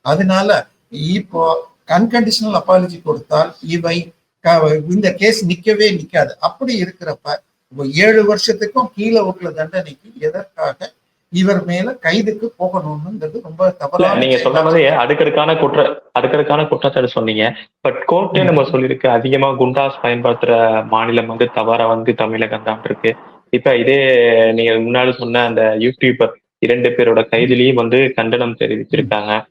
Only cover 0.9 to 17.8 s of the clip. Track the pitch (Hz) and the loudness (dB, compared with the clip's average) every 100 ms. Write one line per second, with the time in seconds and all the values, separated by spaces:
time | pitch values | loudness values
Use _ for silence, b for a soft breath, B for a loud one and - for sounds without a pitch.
0.9 | 151 156 196 - 170 165 165 - _ - | -8 -4 -4 -4 -2 0 0 -6 _ -2
1.9 | 170 226 240 220 - 214 185 - 185 180 | 0 2 0 0 -2 -2 -4 2 2 2
2.9 | 170 160 147 - 151 165 - 160 170 170 | -6 -6 -6 -2 -2 -2 -4 -6 -4 -2
3.9 | 170 165 _ _ _ 170 165 156 156 156 | -4 -8 _ _ _ 2 2 4 0 0
4.9 | 185 202 - 208 226 185 175 220 214 208 | 0 0 0 0 0 -2 -2 0 2 2
5.9 | 180 147 170 143 - 151 - 262 233 180 | 0 -4 -2 -2 -2 -6 -4 -6 -4 -4
6.9 | - 165 151 - - _ _ _ 131 135 | -6 -10 -10 -8 -10 _ _ _ -8 -4
7.9 | 151 208 220 208 208 - - 208 254 208 | 2 4 4 4 0 0 -2 -2 -2 -4
8.9 | - 214 226 196 185 175 156 156 185 156 | -4 0 0 0 -6 -10 -8 -6 -6 -8
9.9 | 135 220 233 156 175 - - 156 - 208 | -16 _ -8 -6 -6 -14 -8 -8 -6 -16
10.9 | _ _ _ _ 175 190 190 175 175 214 | _ _ _ _ 0 2 0 -2 -4 -4
11.9 | 262 160 190 208 214 226 _ 180 185 156 | -4 -2 0 -2 -4 -8 _ -4 -4 -6
12.9 | 151 160 214 156 - 160 160 185 180 143 | -8 -10 -10 -10 -10 -14 -2 -2 -2 -6
13.9 | 175 185 - 131 127 - 151 156 165 139 | 0 0 2 0 0 2 0 2 4 4
14.9 | - 123 156 156 147 151 160 147 151 135 | 2 -2 0 0 0 0 0 0 0 0
15.9 | - _ - 127 147 147 147 151 - - | -2 _ -4 0 0 0 0 0 -2 -2
16.9 | 131 123 - 113 107 110 117 B _ | 0 -2 -2 -2 0 -2 -4 B _